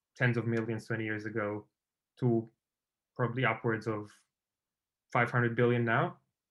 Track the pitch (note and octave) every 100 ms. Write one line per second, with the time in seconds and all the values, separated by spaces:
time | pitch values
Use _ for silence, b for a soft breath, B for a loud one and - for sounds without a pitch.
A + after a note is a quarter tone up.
0 | _ - B2 A#2 A2+ A2+ A2+ A2 - A2+
1 | A2 G#2+ G#2+ A2 G#2 G#2 - _ _ _
2 | _ - B2+ A2+ A2+ _ _ _ _ _
3 | _ - A#2+ B2 A#2 A2 A#2+ A2 A2+ G#2+
4 | G#2 - _ _ _ _ _ _ _ _
5 | _ B2+ A#2+ B2 A#2+ A#2 A#2+ A#2+ A#2 A#2+
6 | F3+ - _ _ _